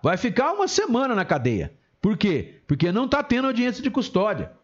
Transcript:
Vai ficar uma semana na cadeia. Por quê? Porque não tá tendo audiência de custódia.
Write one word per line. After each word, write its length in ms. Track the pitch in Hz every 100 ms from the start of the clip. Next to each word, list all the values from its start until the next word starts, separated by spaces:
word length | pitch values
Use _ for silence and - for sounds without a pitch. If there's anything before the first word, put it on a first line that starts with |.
Vai 160 | 147 180
ficar 340 | 247 196 277
uma 160 | 403 370
semana 460 | - 415 240 269
na 100 | 214
cadeia. 480 | - 151 123 107 69 - _ _
Por 160 | 196 208
quê? 380 | 208 151 87 - _
Porque 260 | 143 170
não 160 | 190 254
tá 140 | 285
tendo 240 | 285 247 269
audiência 360 | 233 247 -
de 80 | 269
custódia. 640 | 269 - 185 208 180 - -